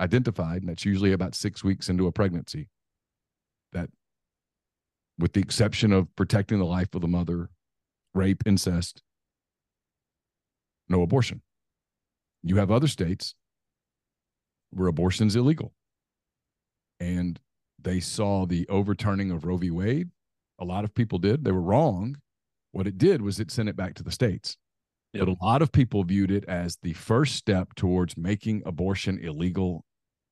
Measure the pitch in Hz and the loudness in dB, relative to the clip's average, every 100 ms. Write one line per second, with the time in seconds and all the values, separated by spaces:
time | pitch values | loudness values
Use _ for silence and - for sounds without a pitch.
0 | 90 123 123 95 82 90 90 82 101 98 | 2 2 2 -2 -4 -4 -6 -4 0 2
1 | 98 95 87 - 104 - 98 95 - 90 | 4 2 0 -4 -6 -2 -2 0 0 0
2 | 90 - 98 85 - - - _ _ _ | 0 2 0 0 -8 -12 -12 _ _ _
3 | _ _ _ _ _ _ _ 87 85 _ | _ _ _ _ _ _ _ -8 -8 _
4 | _ _ _ _ _ _ _ _ _ _ | _ _ _ _ _ _ _ _ _ _
5 | _ - 87 101 - - 107 - 107 95 | _ -4 0 2 0 2 0 4 4 4
6 | 87 - 95 104 98 104 87 90 90 95 | 2 -2 0 0 2 0 0 0 -2 -2
7 | 85 87 85 87 87 _ _ _ _ _ | -2 0 -2 -4 -6 _ _ _ _ _
8 | _ 95 92 92 107 95 92 87 90 - | _ 0 2 2 2 2 2 -2 -4 -10
9 | _ _ _ _ _ _ _ _ _ _ | _ _ _ _ _ _ _ _ _ _
10 | _ _ _ _ _ _ _ _ - 90 | _ _ _ _ _ _ _ _ -2 0
11 | 85 131 120 - - _ _ _ _ _ | 4 2 2 -4 -16 _ _ _ _ _
12 | _ _ _ _ 82 98 95 113 151 - | _ _ _ _ 2 2 4 2 2 -2
13 | 85 92 - - _ _ _ _ _ _ | -4 -4 -10 -16 _ _ _ _ _ _
14 | _ _ _ _ _ _ _ 92 90 78 | _ _ _ _ _ _ _ -2 0 2
15 | 92 92 107 113 127 160 110 - _ _ | 0 2 2 4 2 2 -4 -14 _ _
16 | _ _ _ _ _ _ _ _ _ _ | _ _ _ _ _ _ _ _ _ _
17 | 87 90 90 82 _ _ _ _ 92 92 | -4 -2 -2 -6 _ _ _ _ -4 -2
18 | - - 101 98 90 87 - 98 98 98 | -2 -2 0 0 0 -2 0 0 0 0
19 | 107 98 95 85 82 90 90 85 101 143 | 0 0 -2 -2 -2 -2 -2 -2 0 -2
20 | 175 - _ _ _ - 90 92 107 - | -4 -10 _ _ _ -12 -6 -4 -4 -2
21 | 113 92 98 139 123 92 87 117 160 92 | -2 2 2 2 0 0 2 2 2 0
22 | 113 143 _ _ _ _ _ - 98 95 | -6 -10 _ _ _ _ _ -6 -4 2
23 | 170 156 101 95 104 - 107 87 92 - | 4 4 0 -4 -4 -2 -2 -4 -8 -8
24 | - - 117 85 - - _ _ _ _ | -10 -2 0 0 -8 -14 _ _ _ _
25 | _ 101 92 90 92 135 160 - 120 104 | _ -4 -2 0 2 2 4 4 4 0
26 | 87 98 95 101 - 87 87 - 85 78 | 0 2 2 0 -2 -4 -6 -6 -8 -8
27 | - 117 139 - - 92 92 - 92 90 | 0 2 2 0 0 0 -2 -2 0 2
28 | 87 - 85 104 113 107 - 82 92 92 | 0 -2 -4 -2 -2 -4 -4 -4 -2 -2
29 | - 95 82 76 90 90 92 82 - _ | -2 -4 -6 -4 -2 0 -2 -4 -10 _
30 | _ _ _ | _ _ _